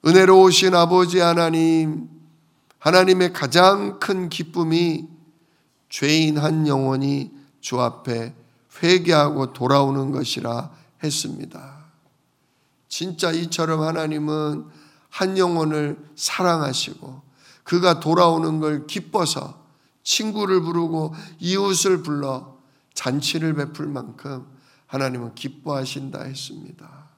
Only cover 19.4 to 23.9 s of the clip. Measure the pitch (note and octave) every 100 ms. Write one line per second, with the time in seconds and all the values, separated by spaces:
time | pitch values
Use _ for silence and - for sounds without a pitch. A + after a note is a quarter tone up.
19.4 | C#3+ - _ _ _ _ - - G#3+ G#3+
20.4 | G3+ F#3+ E3 E3+ E3 D#3+ D#3 - - -
21.4 | E3+ F#3+ G3+ F#3+ G3 F3+ D3+ D3 C#3 C3
22.4 | - - _ _ _ - C3 C3+ C#3 E3+
23.4 | D#3+ D3+ C#3+ D#3 D3+